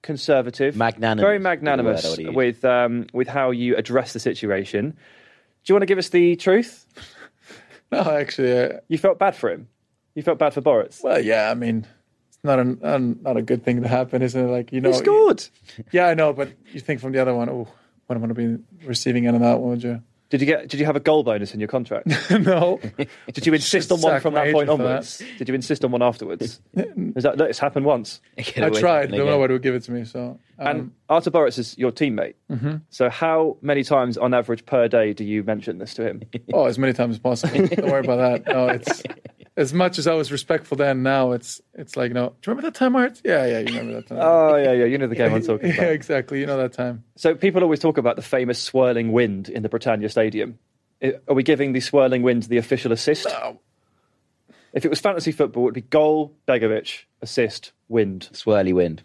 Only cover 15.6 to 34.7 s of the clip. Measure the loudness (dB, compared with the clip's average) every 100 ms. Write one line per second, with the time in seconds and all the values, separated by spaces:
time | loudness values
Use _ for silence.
15.6 | -20 -20 -2 2 4 4 2 0 -6 -8
16.6 | _ -14 -8 -6 -2 0 2 0 -2 -6
17.6 | -10 _ _ _ _ -4 -4 -2 -2 -4
18.6 | -10 -20 -8 -4 -2 0 2 4 4 2
19.6 | 0 -4 -6 -8 -12 _ _ 0 2 0
20.6 | -2 -2 0 0 2 2 2 -2 -4 -6
21.6 | -4 -4 -4 -6 -2 -4 0 2 4 4
22.6 | 2 0 -6 -8 -8 -8 -14 -4 2 2
23.6 | 2 -2 0 2 2 2 2 0 2 2
24.6 | 2 0 0 -2 -6 -16 -16 -10 -4 -4
25.6 | -2 -2 0 2 0 0 -10 -8 -8 -10
26.6 | _ -6 -4 -6 -6 0 0 2 0 0
27.6 | -2 0 0 0 -2 -16 _ -14 -10 -2
28.6 | 0 2 2 2 0 0 2 2 2 0
29.6 | 0 -4 -6 -10 -8 -10 -10 -14 _ -8
30.6 | -4 -4 -8 _ 0 0 2 2 2 0
31.6 | -8 -2 -4 0 -2 -2 -6 -8 _ -6
32.6 | -4 -6 -12 -2 -2 0 0 2 0 -2
33.6 | -2 -2 2 2 2 -2 0 0 0 -6
34.6 | 0